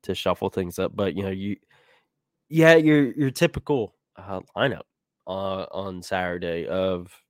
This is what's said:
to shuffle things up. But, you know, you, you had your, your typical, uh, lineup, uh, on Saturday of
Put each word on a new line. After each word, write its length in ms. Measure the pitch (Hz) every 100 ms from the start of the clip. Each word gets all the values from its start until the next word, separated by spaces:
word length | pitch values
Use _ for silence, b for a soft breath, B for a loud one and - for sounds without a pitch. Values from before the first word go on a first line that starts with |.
to 100 | -
shuffle 360 | 92 - - 98
things 280 | - 87 90
up. 180 | 92 104
But, 200 | 98 82
you 80 |
know, 80 | 95
you, 260 | 95 101 98 _ b b b b _ _ _ -
you 140 | 160
had 220 | 160 165 156
your, 260 | 151 127
your 180 | 151 135
typical, 640 | - - - - 139 104 _ _ -
uh, 260 | 95 92 - -
lineup, 280 | 131 - - _ _ _ -
uh, 400 | 95 98 95 -
on 320 | 95 98 92
Saturday 640 | - 95 90 87 87 85 76
of 440 | 92 95 90 87 -